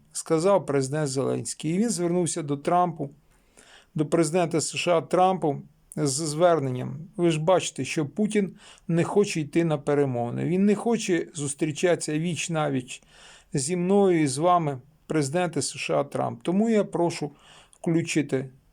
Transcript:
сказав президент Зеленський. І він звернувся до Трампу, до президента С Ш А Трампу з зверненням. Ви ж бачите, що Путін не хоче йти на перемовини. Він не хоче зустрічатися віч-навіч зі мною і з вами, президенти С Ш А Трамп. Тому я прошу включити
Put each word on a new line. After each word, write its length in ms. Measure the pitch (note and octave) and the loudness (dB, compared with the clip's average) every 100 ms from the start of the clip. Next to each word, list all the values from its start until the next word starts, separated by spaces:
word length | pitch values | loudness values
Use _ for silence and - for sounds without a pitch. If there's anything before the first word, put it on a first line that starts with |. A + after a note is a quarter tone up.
| _ | _
сказав 540 | - - D#3+ F#3 F#3+ C3+ | -10 -2 2 4 2 2
президент 420 | C#3 C3 D3+ D3 | -2 0 -2 -2
Зеленський. 640 | C3+ B2+ B2+ - - D#3 | -2 -2 -2 -6 -8 -4
І 60 | F3+ | 0
він 120 | A#3 | 0
звернувся 540 | E3+ F3 F3+ E3+ F3 | -2 -2 0 -2 -4
до 140 | D3 C#3+ | -6 -4
Трампу, 520 | D#3 F3 F3+ E3 C#3+ - _ _ _ _ - - _ D#3 | 0 2 2 -2 -10 -12 _ _ _ _ -20 -20 _ -4
до 100 | D3+ | 0
президента 520 | E3+ D#3 F3+ E3 D#3+ | 2 2 0 0 0
С 200 | - D3 | -2 -4
Ш 200 | F3 E3+ | 0 0
А 40 | |
Трампу 600 | C3+ F3 F#3 F#3 D#3+ C#3 - _ _ - | 2 4 4 2 -2 -4 -10 _ _ -2
з 120 | D3 | -2
зверненням. 880 | C3 D#3+ D3+ F3 D#3+ C3+ B2+ B2+ C3+ E3+ - | -2 -4 2 4 4 0 -4 -6 -10 -10 0
Ви 160 | F3 | 0
ж 80 | D#3 | 2
бачите, 460 | D#3+ F3 - - B2+ | 2 2 2 -6 -4
що 200 | E3 C#3 | -2 -4
Путін 500 | - G#3+ G#3+ F#3 - - - - | -2 0 0 -2 -6 -20 -14 -2
не 160 | E3 | 0
хоче 380 | - G#3 G3+ E3 | 2 2 2 -2
йти 240 | C#3+ E3+ E3+ | -2 0 2
на 120 | D3 | 0
перемовини. 680 | D3 C#3+ C#3 A#2+ A#2 B2+ C#3 | 0 2 2 0 -4 -2 -2
Він 200 | F3+ G3+ | 2 2
не 100 | G3+ | 2
хоче 520 | A#3 A3+ G3+ E3 - | 0 0 0 -2 -2
зустрічатися 880 | D3+ C#3+ - D#3 D3+ F#3 D#3+ D#3+ D3+ | -6 -6 -2 -4 0 2 2 0 -2
віч-навіч 840 | F3 D3+ - D#3+ D3 C3 - - _ - - - _ | -2 -4 -4 -2 0 -2 -4 -16 _ -20 -20 -20 _
зі 220 | D3 C3+ F3+ | -4 -2 -2
мною 460 | F3+ G3+ G3 E3 | 2 4 4 4
і 60 | D3 | 2
з 100 | B2+ | 2
вами, 440 | F3 F3 D3+ C3 - _ - | 2 2 2 -6 -12 _ -2
президенти 520 | D#3 C3+ F3 F3+ C#3+ | -2 0 0 -2 -2
С 180 | - - | -6 -6
Ш 220 | - D#3 | -2 -2
А 40 | |
Трамп. 400 | C#3+ B2+ B2+ A#2 | -2 -2 -4 -4
Тому 260 | - F#3+ A3+ | -2 0 2
я 140 | G#3+ | 2
прошу 480 | F#3+ E3 E3+ - D3 - - - _ | 0 0 -2 -2 -8 -10 -20 -20 _
включити 760 | - F3 E3 E3 D#3 D3 C3 C3+ - _ | -6 0 0 2 -2 0 -4 -4 -14 _